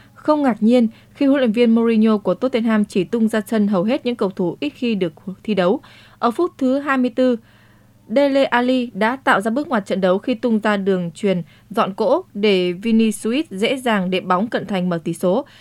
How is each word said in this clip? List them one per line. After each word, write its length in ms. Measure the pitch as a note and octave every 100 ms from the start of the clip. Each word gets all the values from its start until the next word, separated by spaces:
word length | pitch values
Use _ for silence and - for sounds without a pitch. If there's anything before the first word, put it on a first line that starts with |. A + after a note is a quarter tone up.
| -
không 300 | - - D4+
ngạc 200 | C4+ G#3
nhiên 240 | G#3+ B3 A3 - -
khi 120 | -
huấn 140 | C#4 C#4
luyện 120 | B3
viên 240 | A3 A#3+
Mourinho 420 | A3+ A#3 A3 A3 G#3+
của 160 | F#3
Tottenham 520 | F3+ C4 A#3+ A3+ G#3+
chỉ 180 | G#3 G3+
tung 240 | E3 A#3 A3
ra 140 | A3 G#3
sân 200 | A3 G3+
hầu 160 | G3
hết 220 | G#3+ D4
những 100 | A#3+
cầu 140 | B3 G3
thủ 280 | - F3 -
ít 100 | D4
khi 260 | - A#3+
được 180 | G3+ F3 - - F#3
thi 100 | -
đấu. 260 | F#3+ F3+ C#4 - - - -
Ở 120 | A#3+
phút 200 | A3+ F4 -
thứ 220 | B3+ C#4
hai 180 | C#4+ C4+
mươi 140 | B3
tư, 220 | C4 B3+ A#3 - _ _ _ _ _ -
Dele 300 | A#3+ C#4+ C4+
Alli 440 | C4+ A#3+ B3 C4 A#3+
đã 220 | F#3+ A3
tạo 260 | C4+ C4+ G3+
ra 100 | A3
bước 160 | B3 D#4
ngoặt 180 | A3+
trận 160 | G3 F#3+
đấu 160 | F#3 G3
khi 160 | B3+
tung 260 | B3+ B3 G#3+
ra 180 | G#3+ G3+
đường 340 | G3 F#3 E3+
chuyền 300 | - G3+ F#3 D#3+ - -
dọn 240 | G#3+ F#3+
cỗ 320 | G3 G#3+ D#4+ -
để 380 | G#3 G#3 F#3+ F3+
Vinicius 760 | F3+ A3 A3+ A3+ - A3 C4 D#4+
dễ 280 | F#3+ A3 C4
dàng 320 | B3 G#3 F3+
đệm 180 | F#3 F#3
bóng 200 | F3+ A#3+
cận 180 | -
thành 240 | F#3+ G3 F3+
mở 100 | E3+
tỷ 100 | E3+
số. 320 | E3 F3+ G#3+ C#4+ -